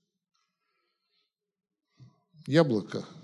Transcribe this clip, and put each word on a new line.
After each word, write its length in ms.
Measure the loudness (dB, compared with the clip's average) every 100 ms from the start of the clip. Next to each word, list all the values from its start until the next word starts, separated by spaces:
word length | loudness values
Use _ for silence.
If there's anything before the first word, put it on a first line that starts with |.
| _ _ _ _ _ _ _ _ _ _ _ _ _ _ _ _ _ _ _ _ -20 _ _ -18 2
Яблоко. 580 | 4 4 0 -4 -10 -10 -18